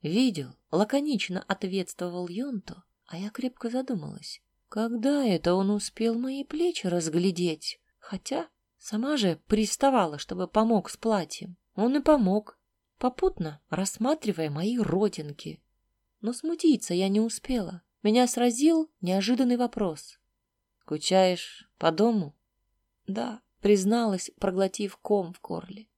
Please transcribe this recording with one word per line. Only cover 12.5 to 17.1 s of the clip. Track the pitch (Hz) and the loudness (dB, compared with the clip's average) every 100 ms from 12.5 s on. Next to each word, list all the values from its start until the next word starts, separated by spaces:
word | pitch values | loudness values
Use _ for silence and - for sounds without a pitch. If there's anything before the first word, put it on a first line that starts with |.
| - _ _ _ _ | -20 _ _ _ _
попутно | 247 - 381 - 160 147 _ | -4 0 0 0 -8 -8 _
рассматривая | 165 190 - 233 311 226 180 156 | -4 -4 -2 0 0 -2 -2 -2
мои | 147 190 247 | -2 -2 0
родинки. | 208 175 208 - 147 143 165 156 _ _ _ _ _ _ | 0 2 0 -2 -12 -10 -14 -14 _ _ _ _ _ _
Но | 208 | -6
смутиться | 247 320 339 339 269 - | -6 -6 0 2 2 2
я | 175 | 0
не | 196 | 2